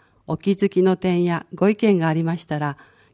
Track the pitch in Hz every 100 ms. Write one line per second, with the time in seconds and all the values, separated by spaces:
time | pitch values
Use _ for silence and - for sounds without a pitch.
0 | _ _ - 160 196 190 196 185 185 180
1 | 185 175 175 170 - - 196 214 220 190
2 | 160 156 165 165 - 151 147 139 - _
3 | _